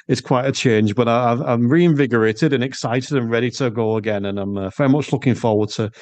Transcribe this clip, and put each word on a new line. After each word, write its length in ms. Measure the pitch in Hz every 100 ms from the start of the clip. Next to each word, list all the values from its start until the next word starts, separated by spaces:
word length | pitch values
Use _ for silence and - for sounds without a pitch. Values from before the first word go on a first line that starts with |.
| -
is 100 | 127
quite 260 | - 127 135
a 60 |
change. 420 | 131 131 107 107
But 140 | 101 117
I, 240 | 117 120
I've, 100 | 120
I'm 280 | 151 120 120
reinvigorated 800 | 165 175 143 135 120 110 110 160
and 120 | 135
excited 540 | 131 - 120 127 131 139
and 120 | 113
ready 200 | 117 123
to 180 | - 127
go 260 | 110 110 110
again. 300 | 107 101 101
And 120 | 101
I'm, 200 | 98 98
uh, 120 | 95
very 180 | - 139
much 240 | 147 -
looking 220 | 135 131 110
forward 340 | 117 104 104
to 200 | - 107 -